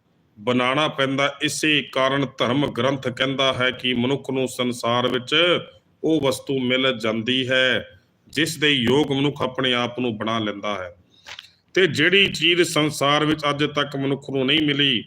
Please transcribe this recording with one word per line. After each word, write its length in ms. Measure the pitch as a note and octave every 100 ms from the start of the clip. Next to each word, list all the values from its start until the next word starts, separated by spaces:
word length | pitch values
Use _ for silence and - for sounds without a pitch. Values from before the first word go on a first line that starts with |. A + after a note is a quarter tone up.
| _ _ _ -
ਬਣਾਉਣਾ 480 | G#2 B2 B2 C#3 D#3
ਪੈਂਦਾ। 500 | C#3+ C3+ C3+ C#3 -
ਇਸੇ 400 | D3+ D3 D#3 D3+
ਕਾਰਨ 460 | B2 C3+ C3 C#3 C3+ -
ਧਰਮ 340 | B2 C3 C#3+
ਗ੍ਰੰਥ 360 | - B2+ C3+ C3
ਕਹਿੰਦਾ 460 | B2 C3 C3+ C3+
ਹੈ 180 | B2+ B2+
ਕਿ 220 | B2+ B2+
ਮਨੁੱਖ 360 | A#2+ B2 C#3 C3+
ਨੂੰ 180 | C3 B2+
ਸੰਸਾਰ 600 | B2 B2 A#2+ A#2 A#2+ B2
ਵਿੱਚ 520 | B2 A#2+ D3+ F3 D3+ - - _ _
ਉਹ 180 | D3 D#3+
ਵਸਤੂ 380 | C#3 - - C3+
ਮਿਲ 380 | B2 B2+ C3 A#2+
ਜਾਂਦੀ 520 | A2+ A2 A2 B2+ B2
ਹੈ 500 | C3 C3 A2+ - - _ _ _
ਜਿਸ 300 | - D#3+ D#3
ਦੇ 120 | D3
ਯੋਗ 420 | C#3 A#2 C3+ D3
ਮਨੁੱਖ 300 | C3+ C#3+ C#3+
ਆਪਣੇ 320 | C#3 - C3
ਆਪ 260 | B2 A#2+ B2
ਨੂੰ 180 | B2 G#2
ਬਣਾ 220 | A2 A2+
ਲੈਂਦਾ 440 | G#2+ G2+ G#2 G2
ਹੈ। 120 | F2+ - _ _ - - - _ _
ਤੇ 140 | - F#3
ਜਿਹੜੀ 400 | B2+ D#3+ G3 G3
ਚੀਜ਼ 340 | - D#3+ F3
ਸੰਸਾਰ 640 | E3 D3+ D3+ D3+ C#3 D3 D3+
ਵਿੱਚ 140 | D#3 D3
ਅੱਜ 140 | C#3+
ਤੱਕ 320 | D3 C#3+ C#3+ C#3
ਮਨੁੱਖ 340 | C#3 C3+ -
ਨੂੰ 160 | C3+ C3
ਨਹੀਂ 160 | D3+
ਮਿਲੀ, 420 | D3+ C#3 C#3+ A#2